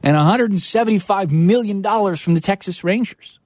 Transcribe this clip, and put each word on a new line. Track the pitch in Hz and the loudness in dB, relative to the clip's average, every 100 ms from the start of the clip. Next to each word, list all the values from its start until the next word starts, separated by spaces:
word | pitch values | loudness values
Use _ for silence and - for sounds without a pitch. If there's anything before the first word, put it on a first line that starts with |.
and | 139 151 | 2 4
a | |
hundred | 151 233 233 | 4 2 0
and | 190 | 0
seventy-five | - 220 226 208 - 196 185 | 0 0 0 0 0 -2 0
million | 156 170 240 214 196 | 2 4 2 0 -4
dollars | 202 220 202 165 | -2 0 0 -2
from | - | -2
the | 170 | 0
Texas | 180 196 - 175 | 0 -4 -6 -6
Rangers. | 170 214 233 - - _ | -4 -2 -4 -10 -20 _